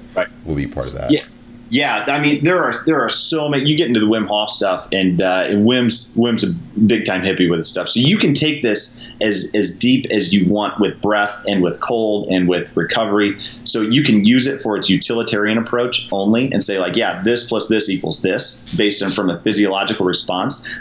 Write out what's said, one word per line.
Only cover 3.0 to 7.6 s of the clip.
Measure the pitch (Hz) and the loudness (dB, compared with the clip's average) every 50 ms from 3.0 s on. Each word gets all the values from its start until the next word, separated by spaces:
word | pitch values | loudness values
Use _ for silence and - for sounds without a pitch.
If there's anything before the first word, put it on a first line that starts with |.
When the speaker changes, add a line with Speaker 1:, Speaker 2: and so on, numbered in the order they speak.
Speaker 1:
are | 117 110 | 0 0
so | - - - - 160 156 151 147 | 0 2 2 2 0 0 0 0
many. | 143 135 135 | -2 0 0
You | 147 151 | 2 2
get | 151 170 120 | 2 2 2
into | 120 110 | 2 2
the | 107 | 2
Wim | 107 110 110 107 95 | 2 2 2 0 -2
Hof | 104 104 107 104 | -2 -2 -2 0
stuff, | - - 101 95 92 90 - - 92 | 0 0 0 0 -2 -2 -4 -4 -2
and, | 95 95 92 87 85 | 0 2 2 2 2
uh, | 95 92 92 92 85 - | 2 2 2 0 0 0
and | 104 104 104 | 2 2 4
Wim's, | 117 127 127 123 117 110 - - - - | 4 4 2 2 2 0 0 -2 -2 0
Wim's | 113 117 120 113 - - | 0 0 2 2 0 0
a | 92 85 85 - - - - | -2 -4 -6 -8 -8 -2 2
big | 110 101 180 156 - | 4 4 4 2 0
time | - 95 92 90 | -2 -2 -2 -2
hippie | 95 92 - 92 82 | -2 0 0 2 2
with | 85 | 2
this | 82 | 0